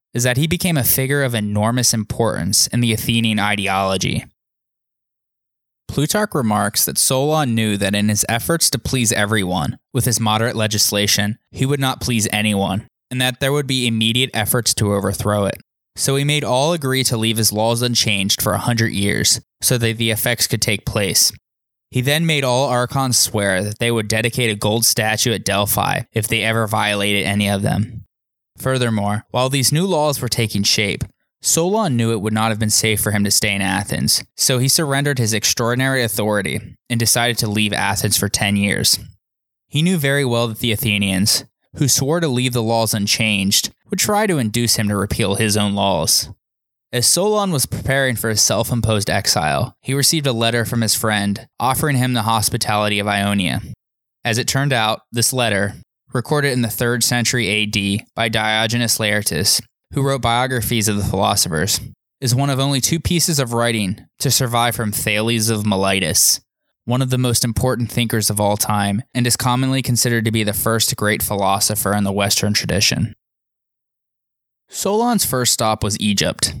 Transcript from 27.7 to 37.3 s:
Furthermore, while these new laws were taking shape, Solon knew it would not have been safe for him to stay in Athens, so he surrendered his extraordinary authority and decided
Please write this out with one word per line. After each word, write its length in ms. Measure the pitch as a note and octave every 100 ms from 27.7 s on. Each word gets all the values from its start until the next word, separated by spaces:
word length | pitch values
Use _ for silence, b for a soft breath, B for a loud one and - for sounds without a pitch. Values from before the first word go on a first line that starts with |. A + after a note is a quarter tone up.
| G#2 G#2+ - - _ _ _ _ -
Furthermore, 680 | C3 C3 B2 A2 G2+ G#2 -
while 180 | B2 C3
these 220 | C#3 B2
new 160 | D3 G3
laws 340 | E3 D3+ C#3
were 80 | B2
taking 360 | - A2+ G#2
shape, 400 | G2 - G#2 C2+ - _ _ _
Solon 560 | - - F3 G#3+ G3+ A#2+
knew 140 | A2+
it 100 | A2+
would 120 | G2+
not 180 | G#2+ A2+
have 80 | G#2+
been 120 | G#2+
safe 300 | - A2+ G#2+
for 120 | G#2+
him 100 | G#2
to 80 | G2+
stay 240 | - G#2+
in 80 | G2
Athens, 640 | F#2+ F#2+ F#2+ - C2 - -
so 240 | - - C3
he 80 | C3
surrendered 520 | - D3+ C#3 C#3+ B2+
his 160 | A2+
extraordinary 680 | A2 - - A#2 B2 C3+ C3
authority 720 | A#2 A2+ G#2+ G#2 F#2+ D2+ - - -
and 100 | A#2
decided 400 | A2+ B2 A#2+